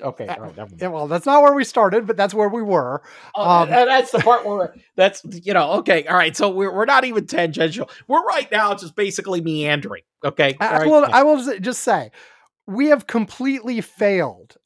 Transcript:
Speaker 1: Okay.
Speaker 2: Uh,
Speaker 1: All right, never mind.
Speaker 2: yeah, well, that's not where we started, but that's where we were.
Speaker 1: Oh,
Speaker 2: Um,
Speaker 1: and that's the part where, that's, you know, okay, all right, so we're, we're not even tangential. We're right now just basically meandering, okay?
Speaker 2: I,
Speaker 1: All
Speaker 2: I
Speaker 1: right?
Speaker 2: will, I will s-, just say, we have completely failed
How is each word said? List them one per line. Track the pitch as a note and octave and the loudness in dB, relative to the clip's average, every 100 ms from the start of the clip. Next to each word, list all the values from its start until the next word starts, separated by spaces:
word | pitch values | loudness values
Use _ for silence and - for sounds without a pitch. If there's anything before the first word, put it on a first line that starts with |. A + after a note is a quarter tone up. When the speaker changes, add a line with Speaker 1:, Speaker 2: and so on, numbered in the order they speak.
Speaker 1:
Okay. | C#3 - B2 | -12 -10 -12
Speaker 2:
Uh, | E3+ | -12
Speaker 1:
All | |
right, | G#2 - | -14 -16
never | G#2 | -18
mind. | E3 | -10
Speaker 2:
yeah, | F#3 | -8
well, | D#3+ D3 | -6 -4
that's | E3+ C4+ | -4 2
not | C#4+ | 6
where | C#4+ | 6
we | C#4+ | 4
started, | C4+ B3 G3+ G#3+ G#3 | 0 2 2 2 -2
but | G3 | -2
that's | G3 | -2
where | G#3 G#3 | 0 -2
we | A#3 | -2
were. | G#3 F3 B2 C#3+ - - - - | 0 0 0 -6 -10 -20 -14 -4
Speaker 1:
Oh, | F3 | 2
Speaker 2:
Um, | F3 D#3+ | 4 4
Speaker 1:
and | A#3+ B3 | 4 4
that's | C4+ B3+ | 2 2
the | A3 | 0
part | A3 A#3+ | 2 2
where, | G#3 G3+ F3 - _ - | 0 -4 -6 -8 _ 0
that's, | F#3+ G3 - F3 | 0 0 -14 -14
you | F3+ | -2
know, | F#3 D3+ | 0 0
okay, | G3+ E4+ E3+ D3+ | -2 2 0 2
all | F3+ | 2
right, | D#3+ - | 2 0
so | G3+ | -2
we're, | F#3+ G3 | -2 -4
we're | F#3+ A3+ | -2 2
not | C#4 B3+ | 2 2
even | A3 D#3+ | -4 -4
tangential. | - E3+ D3+ D#3+ F#3+ - - - | -2 -2 -2 -4 -4 -12 -14 -2
We're | C#4 | -2
right | - D4+ - | 0 -4 -2
now | G#3+ G#3 | -2 0
just | G3+ E3+ F3+ | -2 -8 -4
basically | G3+ F3+ F#3+ F3+ | -4 -4 -6 -6
meandering, | E3 D#3 D3 D3 - F#2 _ _ C#3+ | -4 -4 -2 -2 -4 -14 _ _ -8
okay? | - C#3 C3+ | 0 0 0
Speaker 2:
I, | G#3+ | -2
Speaker 1:
All | |
Speaker 2:
I | A3 | 0
Speaker 1:
right? | G#3+ | 4
Speaker 2:
will, | D4+ C#4+ | 4 6
I | A#3 | 4
will | D4 D4+ B3+ | 4 2 0
s-, | G3+ | -6
just | G3 A#3+ | -6 -6
say, | - F#3 A2+ - - _ _ _ - | -2 -2 -2 -16 -20 _ _ _ -10
we | G3 D4 | -2 -2
have | C#4+ - | -2 -4
completely | A#3 G#3+ - C4 C4+ A3+ A#3 | -6 -6 -6 -6 -6 -6 -8
failed | - - G#3 F#3+ C#3 F#2+ _ _ | -10 -4 -2 -2 -4 -8 _ _